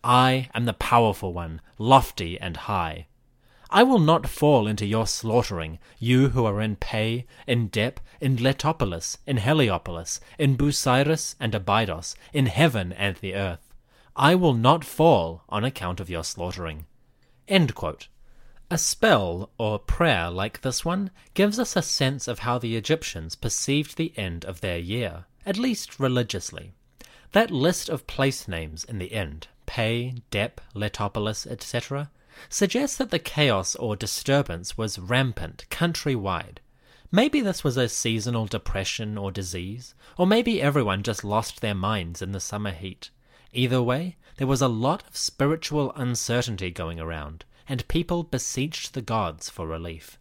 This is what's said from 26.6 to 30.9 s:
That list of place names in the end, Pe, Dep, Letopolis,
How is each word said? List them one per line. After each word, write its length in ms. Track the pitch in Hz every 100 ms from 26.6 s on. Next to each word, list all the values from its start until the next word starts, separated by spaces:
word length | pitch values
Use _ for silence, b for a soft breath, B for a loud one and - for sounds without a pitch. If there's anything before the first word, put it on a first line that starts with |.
| 92 - _ _ B B B
That 180 | 202 226
list 360 | 147 156 175 -
of 200 | 151 -
place 400 | - 135 127 -
names 360 | 85 78 80
in 140 | - 110
the 160 | 92
end, 340 | 110 82 76 - _ -
Pe, 480 | - 110 117 127 123 _
Dep, 280 | 104 113 - -
Letopolis, 720 | 101 104